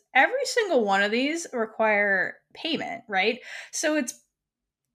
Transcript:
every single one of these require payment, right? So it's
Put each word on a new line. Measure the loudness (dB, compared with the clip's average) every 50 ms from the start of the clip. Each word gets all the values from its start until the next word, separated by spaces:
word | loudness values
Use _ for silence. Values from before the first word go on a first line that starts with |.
| _ _ 2
every | 2 4 4 2 0 -2
single | -2 0 0 0 2 2 2 2
one | 2 2 2
of | 2 2
these | 2 0 0 0 -2 -4 -6 -6 -6
require | -4 -4 -4 -2 0 2 2 2 2 2 2 2 2 0 -2 -6 -10 _ _ -14
payment, | -10 -6 -4 -4 -4 -4 -6 -10 -10 -8 -4
right? | 0 0 2 2 0 -2 -6 -14 -16 -16 -16 -12
So | -8 -4 -2 0 0
it's | 0 -2 -4 -6 -12 _ _ _ _ _ _ _ _ _ _ _ _ _ _ _